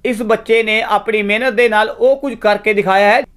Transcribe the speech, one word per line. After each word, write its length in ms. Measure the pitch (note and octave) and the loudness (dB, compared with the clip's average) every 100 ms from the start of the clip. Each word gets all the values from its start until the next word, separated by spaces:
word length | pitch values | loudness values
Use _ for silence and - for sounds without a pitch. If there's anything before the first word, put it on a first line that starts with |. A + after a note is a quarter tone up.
ਇਸ 180 | B3+ A3 | -6 -4
ਬੱਚੇ 400 | A3+ A3 - A3+ | -2 -2 0 0
ਨੇ 200 | G#3+ A3 | 2 -2
ਆਪਣੀ 400 | - G3+ G#3+ G#3+ | 0 -2 -2 -2
ਮਿਹਨਤ 320 | G3+ G#3+ C4 | 0 -2 -2
ਦੇ 140 | G#3+ A#3+ | 0 2
ਨਾਲ 220 | G#3+ A3 | 2 0
ਉਹ 260 | - B3 C4+ | 0 0 0
ਕੁਝ 180 | F#3 | -4
ਕਰਕੇ 400 | A3+ G#3 G3+ G#3+ | -2 -2 0 0
ਦਿਖਾਇਆ 380 | G3+ F#3 F#3+ G3+ | 0 2 2 4
ਹੈ 100 | B3 - | 2 -2